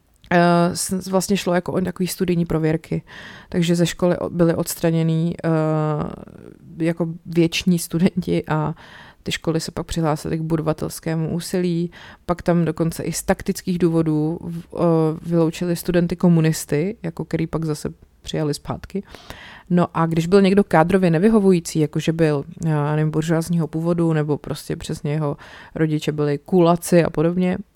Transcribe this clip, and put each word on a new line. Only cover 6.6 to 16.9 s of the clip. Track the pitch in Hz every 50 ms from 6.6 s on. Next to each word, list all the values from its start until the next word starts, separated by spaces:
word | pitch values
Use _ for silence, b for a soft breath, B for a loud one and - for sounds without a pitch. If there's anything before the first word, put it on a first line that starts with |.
| - 135 165 156
jako | 160 165 165 - 175 165 165 175 -
věční | - 165 170 165 165 - - - 190 175 170
studenti | - - - 165 175 185 - 185 170 - 170 170 156 -
a | 151 156 151 156 165 B B B B B B B B B -
ty | -
školy | - - - 170 156 160
se | - -
pak | - - 165
přihlásily | - - 170 165 156 147 151 - 160 160 165
k |
budovatelskému | 160 160 165 160 151 156 156 - - 160 - - - 165 160 165 160 151 143
úsilí. | 175 170 - - 180 180 180 170 165 175 170 B B B B B B _
Pak | - 175 -
tam | - - 170 175 170
dokonce | 160 160 - 165 165 165 - -
i | - 165
z | - -
taktických | - 190 - - - 190 - - - 185 175
důvodů | 175 165 165 165 160 160 156 151 151 156 170 -
v-, | - 170 170 165 - - -
eh, | - 170 170 165 160 160 156 156 165
vyloučili | 170 170 170 170 165 160 165 - 180 175 170
studenty | 170 - - 175 175 175 170 180
komunisty, | 175 - 180 170 165 156 160 156 - - - 147 143 165 196